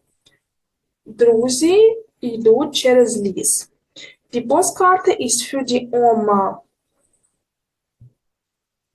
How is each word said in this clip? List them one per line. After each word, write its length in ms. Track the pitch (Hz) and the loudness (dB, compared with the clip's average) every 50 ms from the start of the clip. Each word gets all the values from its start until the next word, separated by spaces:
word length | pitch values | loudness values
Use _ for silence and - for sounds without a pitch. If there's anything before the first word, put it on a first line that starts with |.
| _ _ _ _ _ _ _ _ _ _ _ _ _ _ _ _ _ _ _ _ - | _ _ _ _ _ _ _ _ _ _ _ _ _ _ _ _ _ _ _ _ -20
Друзі 920 | - 220 - 466 233 233 - 247 254 254 254 320 339 381 415 440 453 453 - - _ _ - | -8 -2 0 2 2 2 2 0 -2 -2 0 0 2 4 6 4 4 2 0 -10 _ _ -10
йдуть 540 | 254 240 226 220 226 220 226 262 311 294 - | -10 -8 -6 0 2 2 2 2 0 -4 -4
через 480 | - - 254 247 247 240 220 220 208 | -2 0 2 4 4 2 2 0 -4
ліс. 480 | 202 196 180 - - - - - - _ _ _ _ _ _ - - - _ _ _ _ - | -6 -6 -6 -6 -4 -4 -4 -4 -6 _ _ _ _ _ _ -20 -20 -20 _ _ _ _ -8
Die 120 | 240 247 240 | -6 -2 0
Postkarte 640 | 277 339 370 - - - 381 359 370 370 - 370 - - 254 | 0 0 0 0 -2 0 2 2 2 2 0 -2 -2 -2 -2
ist 160 | 240 - - | -4 -4 -4
für 220 | - - 277 269 262 | -6 -6 -6 -6 -4
die 260 | 240 247 247 240 - | -2 -4 -4 -4 -4
Oma. 680 | 240 240 240 233 220 214 208 208 202 196 196 - - - - _ _ _ _ _ _ _ _ _ _ _ _ _ _ _ _ _ _ _ _ _ _ _ _ _ _ _ 120 123 _ _ _ _ _ _ _ _ _ _ _ _ _ _ _ _ | -2 0 2 2 2 2 0 0 0 0 -2 -4 -6 -10 -18 _ _ _ _ _ _ _ _ _ _ _ _ _ _ _ _ _ _ _ _ _ _ _ _ _ _ _ -20 -20 _ _ _ _ _ _ _ _ _ _ _ _ _ _ _ _